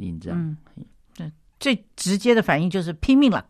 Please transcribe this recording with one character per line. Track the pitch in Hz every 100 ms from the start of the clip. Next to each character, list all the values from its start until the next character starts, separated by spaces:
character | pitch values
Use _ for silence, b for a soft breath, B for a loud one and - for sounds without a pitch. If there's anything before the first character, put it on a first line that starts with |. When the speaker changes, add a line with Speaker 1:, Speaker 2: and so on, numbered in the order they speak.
Speaker 1:
应 | 87 82
这 | -
样。 | 175
Speaker 2:
嗯， | 160 151 _ - 139 _ _
对， | - 156 - _ _
最 | 277 247 _ -
直 | 180 196
接 | 240 226
的 |
反 | 196 147
应 | 180
就 | 190
是 | 170
拼 | 160 - 269
命 | 277
了， | 185